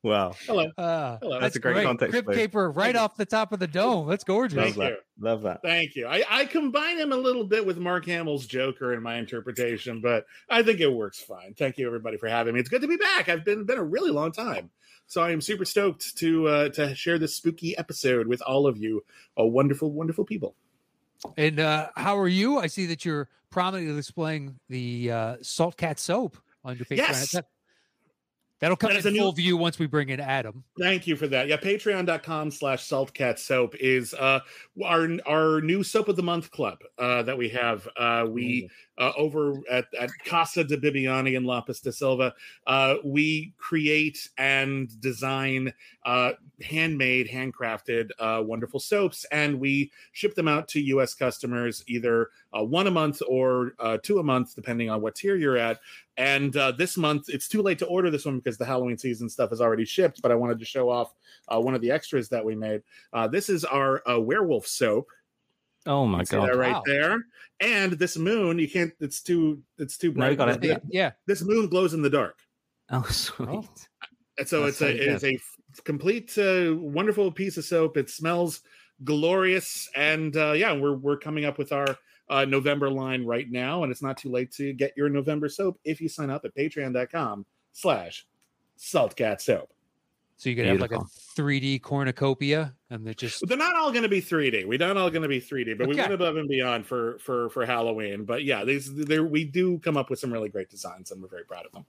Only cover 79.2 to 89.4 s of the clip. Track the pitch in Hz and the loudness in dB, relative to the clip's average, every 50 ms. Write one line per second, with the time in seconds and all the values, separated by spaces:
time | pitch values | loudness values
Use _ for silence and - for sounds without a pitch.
79.2 | 156 170 185 190 190 185 185 190 185 - - - - - - 135 147 151 156 156 | 4 4 4 4 4 4 2 0 -2 -4 -10 -10 -10 -8 -2 0 2 2 2 2
80.2 | 160 151 139 160 151 151 151 156 208 220 160 139 139 143 139 131 135 143 147 143 | 0 -2 0 0 2 2 2 2 2 2 2 2 2 0 0 0 0 -2 -2 -2
81.2 | - 151 151 156 147 147 143 - 139 - 147 139 139 139 131 - _ _ _ _ | -2 -6 -4 -2 -2 -2 -2 -4 -4 -2 -2 0 0 0 -2 -2 _ _ _ _
82.2 | _ - 143 135 135 139 135 139 131 147 143 143 143 139 135 135 131 131 131 127 | _ -2 2 2 2 4 2 2 2 2 2 2 0 0 0 -2 -2 -2 -4 -4
83.2 | 123 117 117 120 143 123 120 127 123 135 156 180 165 131 127 - 139 135 131 - | -2 -2 -2 -2 -2 -4 -4 -4 -2 -2 -2 -2 -2 -2 -4 -4 -6 -6 -6 -6
84.2 | - 139 123 123 127 127 - - 143 139 135 123 139 143 - 139 143 143 139 143 | -6 -4 -2 -2 -2 -4 -6 -6 -6 -6 0 0 -2 -2 0 0 0 2 2 0
85.2 | 135 151 151 151 151 143 - - 196 185 185 _ _ 151 156 - 160 160 - - | 0 0 -2 -2 -2 -4 -4 -2 -2 -2 -4 _ _ -6 -6 -4 -6 -8 -6 -6
86.2 | 151 139 135 - - 110 _ 139 143 156 - 151 139 131 127 123 127 - - 165 | -6 -6 -6 -6 -8 -8 _ -4 -4 -4 -4 -6 -6 -2 -2 -2 -4 -2 -4 -4
87.2 | 147 113 104 101 101 _ _ _ _ _ _ - - 185 139 101 87 85 - - | -4 -4 -6 -8 -12 _ _ _ _ _ _ -2 0 2 2 2 -2 -10 -14 -16
88.2 | - _ _ _ _ _ _ _ _ _ _ _ - - - 156 123 - - - | -20 _ _ _ _ _ _ _ _ _ _ _ -12 -2 2 2 2 2 2 0
89.2 | 120 110 98 - | 0 0 0 -2